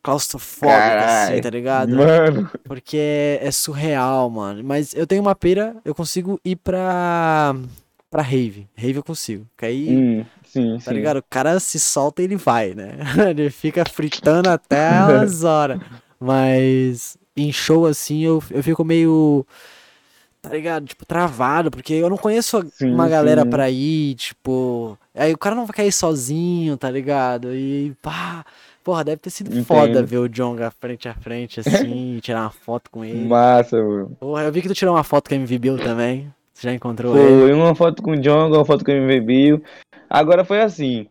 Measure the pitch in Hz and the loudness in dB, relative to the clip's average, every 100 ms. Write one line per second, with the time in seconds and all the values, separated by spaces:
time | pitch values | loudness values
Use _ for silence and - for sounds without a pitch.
0 | - 143 - - - - 143 110 110 110 | -4 -4 -4 -10 -16 -2 4 4 4 2
1 | 110 113 98 92 120 117 127 131 127 127 | 2 2 2 -2 -4 -6 -2 -2 0 4
2 | 151 165 160 139 95 - - 131 - 151 | 6 6 4 2 -4 -10 -14 -14 -6 -4
3 | 147 147 147 143 139 135 - 143 156 139 | -2 0 -2 -2 -4 -4 -6 -4 -2 0
4 | 127 131 123 113 101 101 127 143 147 143 | 0 0 0 -2 -8 -8 -4 -4 -4 -6
5 | 165 196 202 190 180 185 220 226 - 147 | -2 0 0 0 0 0 -2 -8 -8 -6
6 | 165 185 180 202 185 180 - 185 185 180 | -4 -4 -4 -6 -4 -6 -4 -4 -2 -2
7 | 175 170 165 156 147 131 127 - _ _ | -2 0 2 2 0 -2 -10 -20 _ _
8 | _ 156 143 131 117 101 101 - 120 135 | _ -4 0 -2 -2 -8 -20 -8 -6 -6
9 | 143 160 - 104 107 _ 113 131 151 131 | -8 -12 -10 -10 -14 _ -6 -4 0 2
10 | 127 110 113 _ _ 135 117 113 123 113 | 2 0 -6 _ _ -4 -2 -4 -4 -4
11 | 151 139 - 131 143 180 - - - - | -2 -4 -4 -2 0 0 -2 -4 -2 0
12 | 139 160 185 196 - 117 104 92 98 139 | -2 -2 -4 -2 0 0 -2 -6 -14 -10
13 | 143 151 202 151 147 - 156 175 160 - | -2 2 2 2 -2 -2 -4 -2 -4 -4
14 | 151 - 151 165 185 165 _ 143 160 - | -6 -2 2 4 4 0 _ 0 4 4
15 | - 143 202 170 165 156 143 180 - 120 | 6 4 4 0 0 2 0 -4 -10 -20
16 | _ _ 127 135 131 131 131 131 127 120 | _ _ 0 2 4 2 2 2 0 -4
17 | - - _ - 147 135 - 160 165 143 | -12 -18 _ -4 -4 -4 2 4 4 0
18 | - 151 160 160 - 135 151 160 165 165 | -4 -2 0 0 -2 -4 -2 -2 2 2
19 | 165 160 151 143 135 - - - _ _ | 4 4 4 2 -2 -16 -20 -20 _ _
20 | _ _ _ _ - 156 160 160 139 - | _ _ _ _ -10 -6 -4 -6 -8 -18
21 | - 165 175 120 127 156 160 127 - 156 | -6 -2 -2 0 0 0 -2 -4 -4 -2
22 | 170 190 214 220 226 220 165 _ 131 123 | 0 0 0 0 0 -4 -4 _ 0 2
23 | 165 160 151 151 123 123 135 131 143 156 | 2 4 4 4 2 2 0 -2 -2 -2
24 | 147 127 - - - 131 127 120 113 101 | -2 -6 -12 -10 -4 -2 -2 -4 -8 -14
25 | _ - 151 156 202 226 226 214 202 - | _ -2 -2 0 -4 -4 -6 -2 -2 0
26 | 170 151 123 156 175 175 160 139 131 131 | -2 -2 -4 -4 -2 -2 -4 -4 -6 -6
27 | 135 143 127 123 123 131 135 139 143 135 | -2 -2 -2 -4 -6 -6 -6 -4 -6 -10
28 | 151 160 175 170 - _ _ _ - 170 | -12 -10 -10 -12 -18 _ _ _ -4 -4
29 | 147 151 180 - 202 233 240 156 147 127 | -4 -6 -8 -12 -8 -6 2 4 4 2
30 | 110 123 123 113 123 120 117 _ 123 120 | 0 -2 -4 -4 -6 -6 -8 _ -14 -12
31 | 123 113 - 117 120 - 113 196 262 123 | -14 -14 -12 -12 -10 -8 -2 0 -2 -6
32 | 127 117 - 113 110 - - 117 _ 113 | -8 -10 -6 -6 -6 -10 -10 -10 _ -14
33 | 110 117 113 117 123 123 120 113 107 101 | -10 -8 2 6 6 6 4 0 0 -4
34 | 95 - 135 147 151 160 185 196 185 170 | -8 -12 -8 -4 -2 -2 -4 -2 2 2
35 | 147 147 - 139 123 127 123 131 120 117 | 2 -2 0 -4 -2 -2 -2 -2 -4 -2
36 | 120 131 143 _ _ _ 123 123 123 113 | -2 -4 -10 _ _ _ -8 -6 -8 -6
37 | 123 139 139 135 131 147 170 160 170 160 | 2 6 8 8 8 6 4 4 0 0
38 | - 156 135 151 160 156 143 143 143 139 | -4 0 2 4 4 4 4 2 2 2
39 | 131 135 113 131 143 151 - - _ _ | 2 2 2 4 6 4 -2 -20 _ _
40 | _ - 156 175 180 202 220 165 139 117 | _ 2 4 2 2 2 0 0 -4 -4
41 | 107 | -8